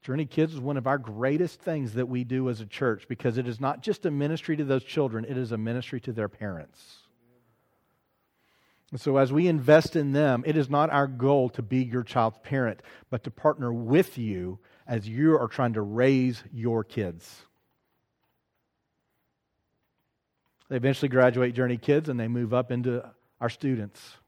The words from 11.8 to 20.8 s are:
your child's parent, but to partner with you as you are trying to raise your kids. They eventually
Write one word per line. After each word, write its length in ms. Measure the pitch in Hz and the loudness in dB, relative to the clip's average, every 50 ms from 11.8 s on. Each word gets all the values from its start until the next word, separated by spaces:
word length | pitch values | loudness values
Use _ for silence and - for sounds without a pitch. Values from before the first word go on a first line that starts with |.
your 220 | 131 120 113 123 120 | 0 0 -2 -4 -4
child's 340 | - - 127 113 113 113 - | -2 0 2 2 2 0 -6
parent, 420 | _ - 139 135 127 113 101 - - - - - - _ | _ -4 -2 -2 -2 -2 -4 -8 -14 -20 -20 -20 -12 _
but 140 | - 120 - | -8 -8 -8
to 60 | 123 | -10
partner 420 | - - - 156 143 - 131 120 | -14 0 0 0 2 2 -4 -4
with 440 | 117 117 117 110 131 170 185 - - | -4 -4 -2 2 4 4 2 2 -2
you 440 | 127 117 107 101 90 90 90 92 104 _ _ _ _ _ | -8 -6 -4 -4 -4 -6 -8 -8 -10 _ _ _ _ _
as 220 | - 120 113 101 110 | -6 -6 -6 -4 -6
you 280 | 110 123 151 160 160 | -4 2 4 4 4
are 120 | 143 123 110 | 4 2 0
trying 240 | - - 127 120 | -2 -2 -2 0
to 100 | 113 110 | 0 -2
raise 600 | 104 101 107 117 127 135 139 131 127 127 120 110 - - | -4 -4 0 2 4 4 4 4 2 0 -2 -4 -12 -14
your 320 | - 117 113 120 117 113 107 | -10 -6 -2 -2 0 -2 -2
kids. 580 | _ - 120 104 90 82 85 - - - - - _ _ _ _ _ _ _ _ _ _ _ _ _ _ _ _ _ _ _ _ _ _ _ _ _ _ _ _ _ _ _ _ _ _ _ _ _ _ _ _ _ _ _ _ _ _ _ _ _ _ _ _ _ _ _ _ _ _ _ _ _ _ _ _ _ | _ -6 -4 -4 -4 -6 -10 -18 -20 -20 -20 -20 _ _ _ _ _ _ _ _ _ _ _ _ _ _ _ _ _ _ _ _ _ _ _ _ _ _ _ _ _ _ _ _ _ _ _ _ _ _ _ _ _ _ _ _ _ _ _ _ _ _ _ _ _ _ _ _ _ _ _ _ _ _ _ _ _
They 80 | 135 | -4
eventually 320 | 127 | 0